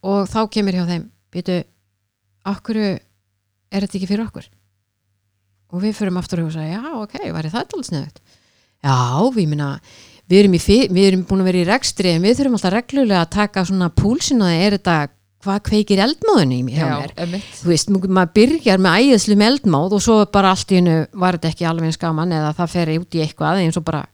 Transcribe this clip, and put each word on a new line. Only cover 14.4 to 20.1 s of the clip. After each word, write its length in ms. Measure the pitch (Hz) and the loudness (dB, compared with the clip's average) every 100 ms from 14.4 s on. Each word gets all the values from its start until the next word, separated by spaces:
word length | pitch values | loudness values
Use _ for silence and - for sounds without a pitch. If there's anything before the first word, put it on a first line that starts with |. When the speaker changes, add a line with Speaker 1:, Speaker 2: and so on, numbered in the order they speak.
Speaker 1:
á 80 | 185 | 2
því, 100 | 165 | 2
er 180 | 202 202 | 0 0
þetta, 160 | 185 160 143 _ _ _ | 0 0 -2 _ _ _
hvað 140 | 202 202 | -4 -4
kveikir 380 | - 214 208 196 | 0 -2 2 2
eldmóðinu 540 | 226 311 440 349 139 127 | 2 0 2 4 2 0
í 60 | |
mér, 140 | 127 139 | -2 -2
hjá 80 | 156 | -2
Speaker 2:
Já, 60 | 147 | -4
Speaker 1:
mér? 160 | 143 | -8
Speaker 2:
einmitt. 360 | - 170 185 - | -8 -8 -8 -12
Speaker 1:
Þú 160 | - 175 | -8 -2
veist, 220 | 160 - | 0 0
maður, 180 | 190 185 | -2 0
maður 220 | 190 175 | 0 2
byrjar 460 | 214 247 320 240 190 | 4 4 4 2 2
með 160 | 190 175 | 4 4
æðislegum 460 | 277 226 214 202 214 | 4 4 4 4 4
eldmóð 480 | 277 208 143 175 | 2 2 0 0
og 80 | 208 | 0
svo 140 | 226 | 2